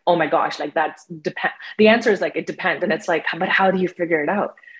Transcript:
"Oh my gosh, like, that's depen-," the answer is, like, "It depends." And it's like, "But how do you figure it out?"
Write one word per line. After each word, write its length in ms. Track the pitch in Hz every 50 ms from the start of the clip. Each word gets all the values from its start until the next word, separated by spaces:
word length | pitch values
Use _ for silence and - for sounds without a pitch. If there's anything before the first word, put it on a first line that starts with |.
| -
"Oh 100 | 175 175
my 120 | 165 156
gosh, 320 | 147 165 151 - 151 - -
like, 160 | 151 147 -
that's 320 | 165 156 151 - - -
depen-," 440 | - 170 156 - 170 - - - 160 - - - - - -
the 80 | 214
answer 240 | 214 226 240 - 240
is, 100 | 202 175
like, 140 | 180 151 -
"It 100 | 160 160
depends." 380 | - 160 - - 180 151 139 180
And 100 | - 156
it's 140 | 156 -
like, 180 | - 170 156 - - -
"But 140 | 165 190 190
how 220 | - - 196 190
do 80 | 185 185
you 80 | 180
figure 340 | 170 - - 175 165 170 156
it 80 | 147 160
out?" 260 | 196 208 151 - - _ - - -